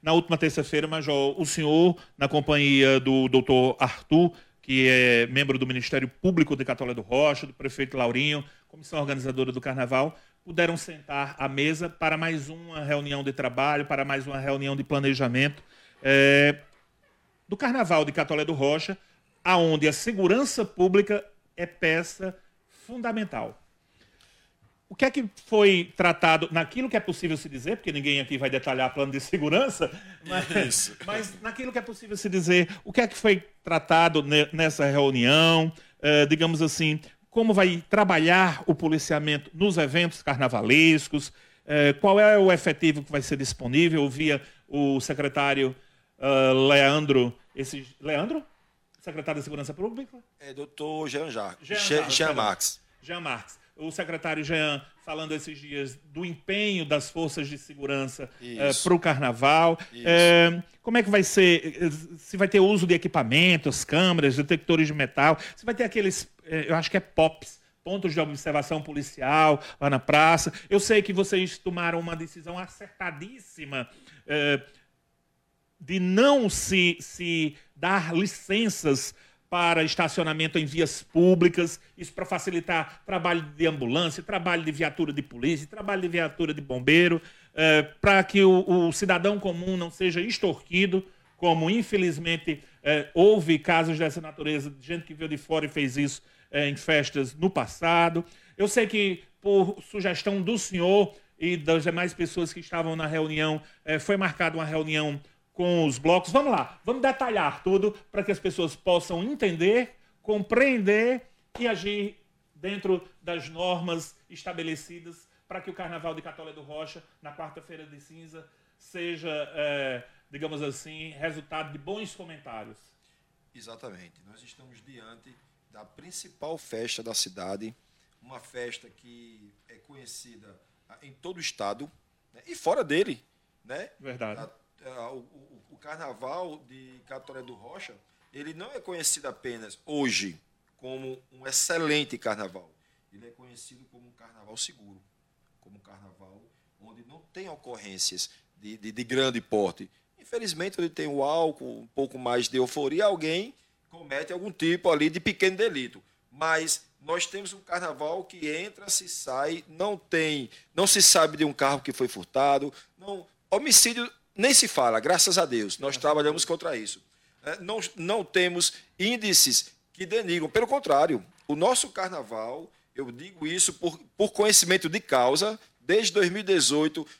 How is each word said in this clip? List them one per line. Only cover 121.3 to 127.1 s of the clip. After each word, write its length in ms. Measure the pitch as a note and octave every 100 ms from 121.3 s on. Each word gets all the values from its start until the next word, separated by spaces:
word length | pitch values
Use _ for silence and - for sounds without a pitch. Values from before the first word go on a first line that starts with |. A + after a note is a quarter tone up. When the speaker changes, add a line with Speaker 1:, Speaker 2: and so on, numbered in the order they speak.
| D3+ C#3+ D#3+ D3+
Speaker 1:
de 60 | D3
bons 360 | C#3+ G#3 G#3
comentários. 640 | - E3+ D3+ C#3 A2+ G#2 G#2 _ _ _ _ _ _ _
Speaker 2:
Exatamente. 680 | B2 A2 A2+ B2+ F2+ F2 _ F#2
Nós 160 | A2
estamos 380 | A#2+ _ C3 A2+
diante 520 | A#2+ B2+ A2 A#2 C3 A#2+ _ _ _
da 140 | G#2
principal 720 | - - E3 - F3+ - D3+ E3
festa 460 | - A2+ A2+ -
da 120 | A2+